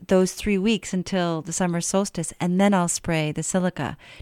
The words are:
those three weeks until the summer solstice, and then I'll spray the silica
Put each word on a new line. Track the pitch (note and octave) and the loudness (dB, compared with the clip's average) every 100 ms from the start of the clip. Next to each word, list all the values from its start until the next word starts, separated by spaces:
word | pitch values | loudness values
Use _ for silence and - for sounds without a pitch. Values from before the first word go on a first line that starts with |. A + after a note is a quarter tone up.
| - | 2
those | F#3 F3+ | 4 4
three | - G#3 G3 | 0 0 2
weeks | G#3+ G#3+ - | 2 0 -2
until | F#3 - F#3+ E3+ D#3+ | -4 -2 -2 0 -2
the | E3 | -4
summer | E3 F3+ E3+ | -2 0 0
solstice, | - G3 G3+ - E3 - | 0 0 0 -4 -8 -4
and | F3 F3+ | 0 4
then | G3+ | 4
I'll | G3 F3 | 4 2
spray | - - D#3+ D3+ | -2 -2 0 0
the | D#3 | -2
silica | D#3+ F#3 F3+ - C#3 D3 - - | -2 0 0 -2 -6 -8 -16 -12